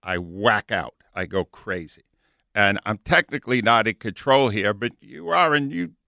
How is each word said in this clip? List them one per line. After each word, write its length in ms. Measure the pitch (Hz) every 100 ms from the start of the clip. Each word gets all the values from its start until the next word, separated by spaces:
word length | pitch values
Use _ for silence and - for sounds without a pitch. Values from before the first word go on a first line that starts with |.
I 160 | 92 90
whack 520 | 87 90 107 104 -
out. 240 | 104 64 _ _
I 100 | - 92
go 180 | 95
crazy. 580 | 87 - - 92 80 _ _ _ _ _ _
And 240 | - 101 101 -
I'm 100 | 107
technically 600 | - 165 - 143 - 127
not 260 | 110 117 110
in 100 | 107
control 520 | 113 92 - 135 135
here, 240 | 104 101
but 200 | 101 120 -
you 260 | 104 135 170
are, 240 | 170 170
and 180 | 147 139
you 220 | 170 117 _